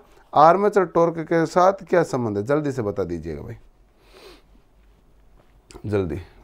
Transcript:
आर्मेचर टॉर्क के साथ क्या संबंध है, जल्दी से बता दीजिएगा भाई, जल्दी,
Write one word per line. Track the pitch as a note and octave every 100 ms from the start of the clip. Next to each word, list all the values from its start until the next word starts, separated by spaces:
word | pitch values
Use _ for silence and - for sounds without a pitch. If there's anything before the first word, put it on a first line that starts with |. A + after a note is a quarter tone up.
| _ _ _
आर्मेचर | C3+ D#3 F#3 G#3 G3+ E3+
टॉर्क | E3+ E3+ E3
के | D#3 E3 D#3
साथ | F#3 F#3 G3 F3+
क्या | F3 D#3+
संबंध | C3 A#2 G2+
है, | G#2+
जल्दी | D3+ C#3+
से | B2+
बता | G2+ G2 E2+
दीजिएगा | E2+ D#2+ D2+
भाई, | A#2 A2+ - _ _ _ _ - - - _ _ _ _ _ _ _ _ _ _ _ _ _ - G2+
जल्दी, | G#2 F2 D2 - -